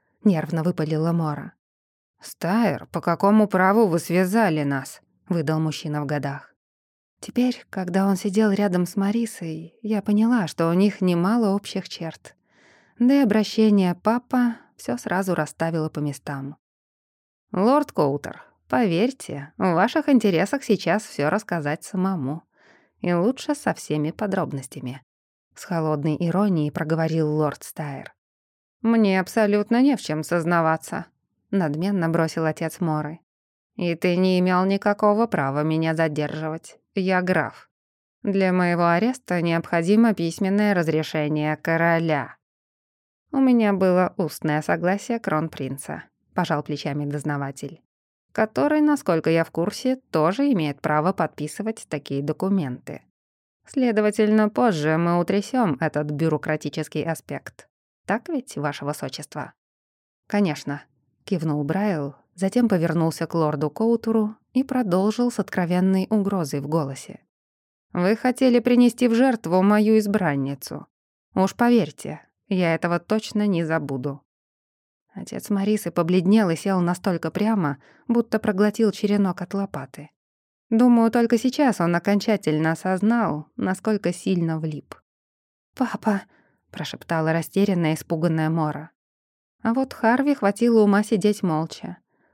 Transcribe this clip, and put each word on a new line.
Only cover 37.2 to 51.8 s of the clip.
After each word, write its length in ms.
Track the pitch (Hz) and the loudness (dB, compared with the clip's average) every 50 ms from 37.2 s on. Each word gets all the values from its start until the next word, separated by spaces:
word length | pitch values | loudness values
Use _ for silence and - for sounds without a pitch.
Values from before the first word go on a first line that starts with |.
| 180 | 2
граф. 480 | 180 185 165 135 107 - - - _ _ _ _ _ _ _ _ _ _ _ - | 2 0 0 0 -2 -6 -12 -20 _ _ _ _ _ _ _ _ _ _ _ -4
Для 300 | 208 190 196 190 185 180 | -2 0 2 2 2 2
моего 360 | 180 180 175 175 170 175 170 | 2 2 2 2 2 2 2
ареста 520 | 170 175 214 247 254 - _ - 180 175 | 2 2 2 0 -2 -4 _ -4 -4 -2
необходимо 760 | 165 170 165 165 160 - 180 170 165 180 208 220 233 226 196 | 0 0 0 0 -2 -2 -2 0 2 4 4 4 6 4 2
письменное 600 | - 170 165 170 - 196 190 196 208 208 208 202 | 0 -2 -4 -2 -2 -2 0 0 2 2 2 2
разрешение 840 | 180 160 160 151 156 151 - - 156 147 147 151 151 151 151 151 | 2 2 2 0 0 0 -2 -2 -2 -2 0 0 0 0 -2 -2
короля". 800 | 147 - 170 165 160 165 170 165 165 165 165 151 143 120 - - _ _ _ _ _ _ _ _ _ _ _ _ _ _ _ _ _ _ _ - | -2 -2 -2 0 2 2 2 2 2 2 0 0 -2 -2 -6 -12 _ _ _ _ _ _ _ _ _ _ _ _ _ _ _ _ _ _ _ 0
"У 60 | 269 | 2
меня 340 | 269 254 247 233 220 208 202 | 4 4 4 4 4 2 2
было 420 | 180 190 185 180 180 180 170 - | 2 2 2 4 2 2 0 -2
устное 440 | - 180 151 - - - 156 147 156 | -4 -4 -4 -4 -4 -4 -2 -2 -2
согласие 580 | 151 - 175 165 170 180 196 202 - - 233 226 | 0 -2 -2 0 0 0 -2 -2 -4 -6 -6 -6
кронпринца", 840 | - 185 156 156 160 160 - - 139 131 139 143 - - 156 165 - _ _ _ _ _ - | -4 -2 -2 -2 -2 -4 -6 -8 -8 -8 -8 -10 -10 -12 -12 -12 -14 _ _ _ _ _ -4
пожал 280 | 185 175 - 165 147 143 | -4 -2 0 -2 -2 -4
плечами 420 | - 147 139 - 151 143 147 147 | -4 -8 -6 -6 -6 -4 -4 -4
дознаватель, 760 | 143 143 147 143 151 147 143 139 135 139 - 151 143 165 - _ _ _ _ _ _ _ _ _ _ - | -4 -6 -6 -4 -4 -4 -4 -4 -8 -10 -10 -14 -14 -14 -16 _ _ _ _ _ _ _ _ _ _ -4
"который, 480 | - 220 214 - 247 277 294 302 302 | -2 -2 -2 0 0 0 2 2 2
насколько 500 | 302 302 294 - - - 170 160 - 165 | 2 2 2 0 0 0 0 0 2 2
я 140 | 165 165 165 | 2 2 0
в 60 | - | -2
курсе, 460 | - 165 170 202 - - - 254 262 254 _ _ | -2 -4 -4 -4 -4 -4 -4 -4 -4 -4 _ _
тоже 420 | - 160 151 170 196 262 285 285 254 | -2 0 2 2 2 2 0 2 2
имеет 280 | 180 156 147 139 - | 2 0 -2 -4 -4
право 320 | - 151 151 151 151 185 - | -2 -2 0 0 0 0 0
подписывать 720 | - 165 151 - - 147 151 - - 208 220 220 - | 0 -2 -4 -4 -8 -10 -8 -8 -8 -8 -8 -8 -8